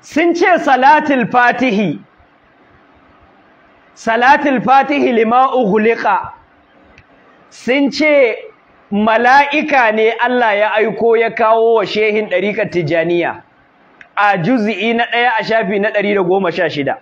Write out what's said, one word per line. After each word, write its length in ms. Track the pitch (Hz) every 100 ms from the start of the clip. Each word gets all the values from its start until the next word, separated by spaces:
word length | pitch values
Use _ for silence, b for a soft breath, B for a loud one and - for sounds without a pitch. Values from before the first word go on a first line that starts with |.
Sun 340 | - 277 349
ce 240 | 339 392 339
Salatul 720 | - 254 262 302 302 269 226
Fatihi 680 | 247 240 240 254 208 196 143 - _ _ _ _ _ _ _ _ _ _ _ _ _ _ _ _ _ _
Salatul 640 | _ - 226 247 285 294 262
Fatihi 500 | 208 262 269 285 262
lima 360 | 233 220 247 262
ughliqa. 800 | 254 226 214 220 233 226 185 - - _ _ _ _ _ - _ _ _ _ _
Sun 400 | - - 262 285
ce 460 | - 302 285 262 - - - _ _ _
mala'ika 1040 | 202 214 226 240 269 285 285 311 285 226
ne 160 | 220 220 226
Allah 340 | 240 247 233 202
ya 140 | 214
aiko 440 | 208 220 - 226 226
ya 140 | 226
kawo 440 | 226 220 226 226
wa 100 | 226 185
shehin 420 | 208 214 214 208
ɗarikar 400 | 180 196 208 202
Tijjaniya 720 | 170 160 165 165 175 156 104 - _ _ _ _ _ - -
a 200 | 208 196
juz'i 560 | 165 254 208 196 220
na 100 | 233 233
ɗaya 240 | 233 247 226
a 40 |
shafi 340 | 185 220 202 202
na 100 | 208
ɗari 240 | 208 202
da 80 | 202
goma 280 | 180 190 185
sha 160 | 165 165
shida. 300 | 131 135 113